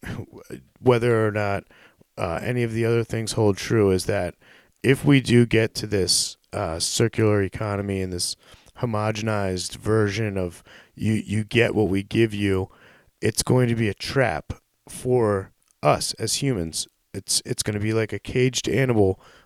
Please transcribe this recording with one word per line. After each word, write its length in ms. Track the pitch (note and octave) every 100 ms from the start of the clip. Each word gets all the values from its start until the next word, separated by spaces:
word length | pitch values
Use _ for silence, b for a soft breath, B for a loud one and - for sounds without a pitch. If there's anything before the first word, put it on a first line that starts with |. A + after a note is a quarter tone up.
<laughs> 800 | - - - - - C2 - _
whether 460 | B2 A#2+ A#2+ A2+ A2
or 40 |
not, 340 | G#2 G2+ G2 - b b b _ -
uh, 220 | F#2 -
any 220 | - B2
of 80 | A#2
the 120 | A2+
other 200 | A2+ A#2
things 280 | A2+ A2+ A2
hold 240 | - G#2 F#2+
true, 340 | - A#2 G2+
is 160 | F#2 -
that 280 | G2+ F2 - b b b _
if 220 | A#2 C3+
we 160 | D3 C#3
do 260 | A#2 A#2+ A#2+
get 280 | A2+ A2+ -
to 100 | G#2+
this, 500 | G2+ F#2 - - - _
uh, 260 | - F2+ E2
circular 640 | - - A#2 - A2 G#2
economy 580 | F#2+ - G#2+ G2+ G2+ G2
and 120 | F#2
this 240 | F2+ - - b b b -
homogenized 1000 | A#2+ G#2+ G#2+ G#2+ A2 G#2 G2 F#2 F2 -
version 600 | G#2+ A2 G#2 G2 G#2+ F#2+
of 280 | F2+ E2 b b b
you, 180 | - G#2
you 320 | A2 - G#2
get 300 | G#2+ A#2 A2+
what 140 | G#2+ G2
we 140 | G2
give 320 | G2+ A2 A2+
you, 360 | G2+ G2+ F#2+ F#2+ b b b b _
it's 220 | A2 -
going 260 | - B2+ B2
to 80 | A2+
be 120 | G#2+
a 60 |
trap 580 | - - C3+ A#2 D#2 - - _ _ -
for 640 | - B2+ B2 G#2+ G2 G2 _ _ _
us 300 | D3 A#2 -
as 280 | - A2+ -
humans. 460 | C#3 G#2+ E2 - - _ _
It's, 280 | G2 - - -
it's 160 | -
gonna 160 | - G#2
be 140 | G#2+
like 200 | A2 G#2+
a 60 | G2+
caged 500 | - B2+ B2+ B2 -
animal, 520 | A#2 B2+ A2+ F#2+ F#2+ b b